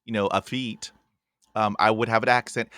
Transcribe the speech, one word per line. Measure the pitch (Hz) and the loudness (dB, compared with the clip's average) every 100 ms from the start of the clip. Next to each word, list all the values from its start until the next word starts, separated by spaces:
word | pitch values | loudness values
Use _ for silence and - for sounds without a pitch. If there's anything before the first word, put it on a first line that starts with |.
you | - | -6
know, | 110 98 | -2 0
uh, | 98 | 0
feet. | - 131 127 107 - - _ _ _ _ _ | -2 -6 -6 -10 -14 -18 _ _ _ _ _
Um, | 110 107 101 | -2 -2 2
I | 107 | 2
would | 110 113 | 4 2
have | 113 | 0
an | 120 | 2
accent. | 123 - - 113 | 2 0 -6 -8